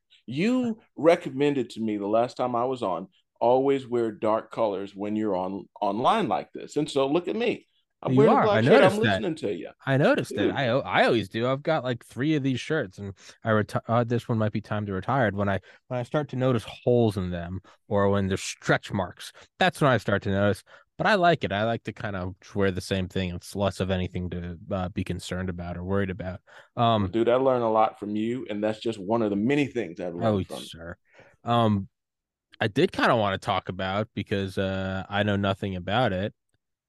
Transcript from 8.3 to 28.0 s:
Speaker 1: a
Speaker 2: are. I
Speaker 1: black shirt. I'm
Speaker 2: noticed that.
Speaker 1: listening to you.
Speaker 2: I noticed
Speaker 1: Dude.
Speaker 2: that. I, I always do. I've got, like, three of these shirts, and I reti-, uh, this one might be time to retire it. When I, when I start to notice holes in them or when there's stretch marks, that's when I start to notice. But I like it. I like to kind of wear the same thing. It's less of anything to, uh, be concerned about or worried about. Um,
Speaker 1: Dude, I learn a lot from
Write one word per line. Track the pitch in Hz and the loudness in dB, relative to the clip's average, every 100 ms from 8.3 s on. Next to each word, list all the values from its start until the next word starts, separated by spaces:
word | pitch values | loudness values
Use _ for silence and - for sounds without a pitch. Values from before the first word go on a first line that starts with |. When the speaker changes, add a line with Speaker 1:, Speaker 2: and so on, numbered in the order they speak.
Speaker 1:
a | 262 | 6
Speaker 2:
are. | |
I | 202 | 4
Speaker 1:
black | 113 | 4
shirt. | 120 | 6
I'm | 240 | 8
Speaker 2:
noticed | - 208 | 6 4
that. | |
Speaker 1:
listening | 220 - 190 - | 2 2 -2 -4
to | 101 | -4
you. | 87 - - - | -6 -10 -10 -2
Speaker 2:
I | 135 | 2
noticed | 180 285 135 - | 4 2 -2 -2
Speaker 1:
Dude. | 98 | 0
Speaker 2:
that. | 104 | 0
I, | 131 | 0
I | 131 95 117 240 | 0 0 2 4
always | 120 98 | 2 0
do. | 113 120 | -2 -2
I've | 135 | -2
got, | 156 160 | 0 -2
like, | 123 123 - | -2 -6 -8
three | 117 143 156 | -4 0 0
of | |
these | 135 123 | 0 -2
shirts, | - 156 101 - | -2 -4 -4 -10
and | 101 95 - - | -12 -12 -18 -8
I | 113 | 0
reti-, | 107 104 120 - | 2 2 -4 0
uh, | 117 | 0
this | 117 120 - | 2 -2 -2
one | 113 | 0
might | 107 | 0
be | 107 | -2
time | - 104 104 | -4 -6 -4
to | |
retire | 92 92 135 110 | -6 -2 0 2
it. | |
When | 98 101 | 0 0
I, | 95 - - - | -2 -6 -20 -10
when | 127 | -8
I | |
start | 120 156 147 | -4 -4 -4
to | 127 | 0
notice | 127 120 - - | 0 0 -2 -6
holes | - 120 113 101 | 2 4 4 2
in | 90 | -4
them | 87 85 92 - _ - | -6 -8 -10 -12 _ -2
or | 101 101 | 2 4
when | 101 95 | 4 2
there's | 95 | -2
stretch | - - - 139 - | -6 -8 -2 -2 0
marks, | 101 90 - - - - - | -6 -6 -8 -18 -20 -12 0
that's | 185 - | 0 2
when | 147 | 2
I | 117 | 2
start | - 101 | 2 -2
to | 104 | 0
notice. | 98 101 98 - - _ - | 2 2 0 -6 -20 _ -4
But | 175 | 0
I | 208 | 4
like | 175 165 | 4 2
it. | 95 | 0
I | 98 | -2
like | 110 - - | -2 -4 -6
to | |
kind | - 110 98 | -8 -8 -6
of | 92 92 - | -8 -10 -10
wear | 101 98 | 0 0
the | 90 | 0
same | - 95 90 | -2 -2 -2
thing. | 95 92 | -2 -4
It's | 87 - 98 | -6 -10 -2
less | 98 - | -2 0
of | 95 | -2
anything | 92 90 92 90 | -2 -2 -4 -6
to, | 90 87 85 - | -8 -10 -12 -8
uh, | 98 90 | -6 -4
be | 101 | -6
concerned | 95 90 - 90 92 | -6 -6 -6 -6 -6
about | 87 87 87 | -6 -8 -8
or | |
worried | 90 98 98 | -2 0 0
about. | 92 90 90 _ - - - | -4 -8 -12 _ -20 -12 0
Um, | 120 110 95 | 2 2 0
Speaker 1:
Dude, | 113 113 | 0 2
I | 123 | 4
learn | 135 127 | 4 2
a | 117 | 2
lot | 110 110 | 2 2
from | - | 0